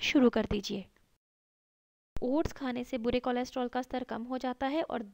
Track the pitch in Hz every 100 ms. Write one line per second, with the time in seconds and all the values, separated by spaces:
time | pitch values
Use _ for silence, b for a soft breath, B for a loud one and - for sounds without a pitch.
0 | - 302 247 226 214 208 196 196 185 _
1 | _ _ _ _ _ _ _ _ _ _
2 | _ - 247 285 330 - 262 247 247 262
3 | 233 247 254 247 247 262 247 254 262 254
4 | 247 220 240 262 254 254 269 311 - 240
5 | 202